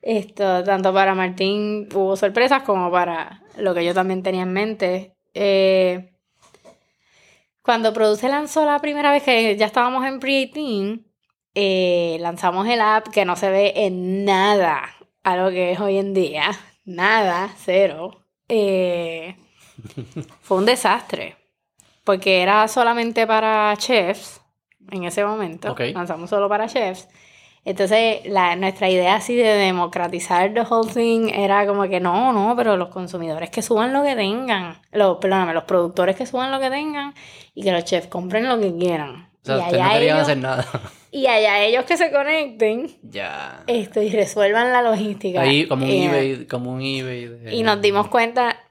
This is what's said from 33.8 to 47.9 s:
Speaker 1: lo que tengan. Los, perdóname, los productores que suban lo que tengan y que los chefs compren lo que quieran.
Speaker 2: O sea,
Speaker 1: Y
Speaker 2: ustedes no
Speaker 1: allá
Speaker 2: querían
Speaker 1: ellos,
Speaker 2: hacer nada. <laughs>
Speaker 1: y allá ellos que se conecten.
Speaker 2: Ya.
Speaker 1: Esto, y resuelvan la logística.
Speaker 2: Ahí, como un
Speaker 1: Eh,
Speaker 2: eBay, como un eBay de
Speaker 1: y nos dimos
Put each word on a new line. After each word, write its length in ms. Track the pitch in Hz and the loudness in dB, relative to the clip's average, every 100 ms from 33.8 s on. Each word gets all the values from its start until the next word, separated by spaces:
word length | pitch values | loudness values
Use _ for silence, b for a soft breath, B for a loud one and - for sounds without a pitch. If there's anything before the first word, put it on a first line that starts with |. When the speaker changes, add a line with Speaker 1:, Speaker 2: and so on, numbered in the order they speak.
| 233 | 0
Speaker 1:
lo 120 | 269 | 0
que 120 | 285 254 | 0 0
tengan. 640 | 196 214 262 202 175 165 _ | -2 -4 -2 -4 -4 -12 _
Los, 260 | - 196 175 | 2 2 2
perdóname, 380 | 190 190 180 165 | 0 2 2 -2
los 80 | |
productores 520 | 160 185 175 180 185 190 | 0 0 2 0 0 0
que 120 | 247 | -4
suban 240 | 254 262 | -4 -4
lo 80 | 269 | -2
que 100 | 269 | -2
tengan 460 | 269 302 294 285 285 B B B - | -2 -6 -6 -8 -12 B B B -6
y 80 | |
que 80 | 196 | -2
los 120 | 175 175 | 0 0
chefs 200 | 180 170 | -4 -2
compren 400 | 175 180 208 247 | -8 -4 -2 0
lo 120 | 240 | 0
que 120 | 202 170 | 0 0
quieran. 520 | 180 165 147 151 - _ | -2 -2 -6 -12 -20 _
Speaker 2:
O 40 | - | -4
sea, 100 | 135 | -2
Speaker 1:
Y 40 | |
Speaker 2:
ustedes 180 | 175 180 | 0 2
no 60 | 185 | 4
Speaker 1:
allá 40 | 214 | 4
Speaker 2:
querían 180 | - 156 | 4 4
Speaker 1:
ellos, 100 | 151 | 2
Speaker 2:
hacer 80 | 143 | 0
nada. 280 | 131 131 127 120 - | 0 -4 -4 -6 -12
<laughs> 220 | - _ | -20 _
Speaker 1:
y 140 | 285 262 | -2 2
allá 340 | 226 214 202 | 4 4 2
ellos 220 | 208 240 254 | 2 0 0
que 120 | 349 | 0
se 140 | 330 | 2
conecten. 800 | 285 277 311 285 226 214 226 302 - | 2 0 -2 -2 0 0 0 -6 -12
Speaker 2:
Ya. 600 | - - - 71 71 64 - | -16 -10 -8 -8 -12 -14 -4
Speaker 1:
Esto, 340 | 240 196 - | -2 -2 -2
y 100 | 208 | 0
resuelvan 600 | 214 196 - 202 214 240 | 0 0 2 2 4 2
la 120 | 247 | 4
logística. 580 | 240 220 214 202 196 180 | 2 2 -2 -4 -4 0
Speaker 2:
Ahí, 240 | 135 143 160 | 4 4 2
como 200 | 131 135 | 0 0
un 60 | |
Speaker 1:
Eh, 140 | 135 147 | 2 2
Speaker 2:
eBay, 400 | 143 135 131 120 | 2 0 -4 -6
como 260 | 127 123 | -8 -6
un 100 | 127 | -6
eBay 420 | 135 135 131 123 120 | -6 -6 -6 -10 -12
de 260 | 117 117 233 | -16 -8 -4
Speaker 1:
y 80 | |
nos 180 | 220 208 | 0 2
dimos 280 | 208 | 2